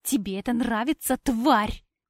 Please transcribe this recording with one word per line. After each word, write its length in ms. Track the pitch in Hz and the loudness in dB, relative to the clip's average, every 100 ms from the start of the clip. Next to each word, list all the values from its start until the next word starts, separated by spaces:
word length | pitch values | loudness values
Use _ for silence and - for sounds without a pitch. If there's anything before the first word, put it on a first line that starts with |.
«Тебе 360 | - 247 196 190 | -2 -2 -2 -4
это 140 | - | -2
нравится, 640 | 233 226 220 247 311 - 262 | 0 0 0 -2 -2 -2 -2
тварь?» 680 | - 226 262 233 208 - _ _ _ | 0 0 4 4 2 -6 _ _ _